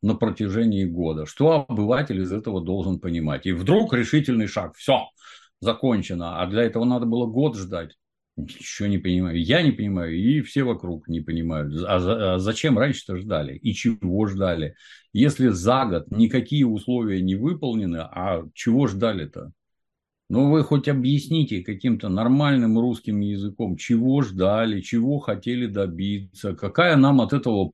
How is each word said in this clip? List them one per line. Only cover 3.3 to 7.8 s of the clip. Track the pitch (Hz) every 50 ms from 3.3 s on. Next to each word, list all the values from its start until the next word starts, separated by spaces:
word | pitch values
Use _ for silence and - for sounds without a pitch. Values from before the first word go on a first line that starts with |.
| 73 67 - 92
И | 92
вдруг | 85 92 104 165 214 220 - -
решительный | 120 117 - - 156 151 143 127 113 110
шаг. | 104 - 107 95 82 -
Всё, | - - - 135 120 - - _ _ _ - - - - _ _ _
закончено. | - 113 110 - - 131 120 101 90 - 95 87 85 82 85 82
А | 90
для | 90 98 113
этого | 120 117 - 117 117
надо | 123 123 123 120 117
было | 113 120 123
год | 117 110 123 147 147 117 104
ждать. | 95 90 95 87